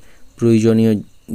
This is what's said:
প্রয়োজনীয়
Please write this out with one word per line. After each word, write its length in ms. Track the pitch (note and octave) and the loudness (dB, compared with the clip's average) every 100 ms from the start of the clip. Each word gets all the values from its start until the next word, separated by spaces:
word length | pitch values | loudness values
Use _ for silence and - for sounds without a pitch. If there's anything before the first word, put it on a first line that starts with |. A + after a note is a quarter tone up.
| - - - - | -16 -20 -20 -4
প্রয়োজনীয় 680 | A#2 A2+ A2+ A2+ A2+ G#2 - - - | 0 2 2 0 0 -2 -6 -20 -12